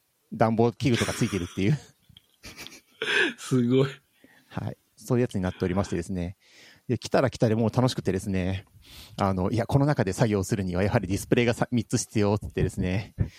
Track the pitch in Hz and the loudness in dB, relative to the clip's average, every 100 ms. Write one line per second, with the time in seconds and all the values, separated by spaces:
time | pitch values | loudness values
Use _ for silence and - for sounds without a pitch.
0 | _ _ _ 110 113 113 120 - 127 117 | _ _ _ 0 2 4 2 2 0 2
1 | 90 - 113 98 87 - 95 147 - _ | 0 -2 -2 -2 -4 0 0 0 -4 _
2 | _ - _ _ - - - - _ _ | _ -20 _ _ -20 -18 -20 -20 _ _
3 | - - - - - 131 120 131 139 - | -2 0 0 -4 -2 0 2 2 2 -2
4 | _ _ - _ _ - - - _ - | _ _ -20 _ _ -8 -8 -10 _ -20
5 | - 120 123 101 90 - 92 90 98 87 | -2 0 0 0 -4 -2 -2 0 -2 -4
6 | 82 92 87 - _ - - - - 117 | -4 -6 -6 -10 _ -20 -20 -18 -4 -4
7 | - 165 131 - 120 113 110 - 123 - | 0 0 0 2 2 2 2 2 2 0
8 | 101 92 101 95 90 95 - - - - | -2 -2 -2 -2 -2 -4 -8 -20 -20 -20
9 | - - 101 92 95 110 113 139 139 143 | -18 -2 0 2 0 -2 0 2 2 2
10 | 95 - 120 104 92 104 92 87 104 101 | 0 2 2 2 0 -2 -2 0 2 2
11 | 90 98 - 120 120 117 - 120 - 127 | 2 -2 0 2 2 0 0 -2 0 -4
12 | - 110 104 104 - - 92 - 92 95 | -2 0 2 2 -2 -2 -2 -2 -2 -2
13 | - - - | -6 -6 -6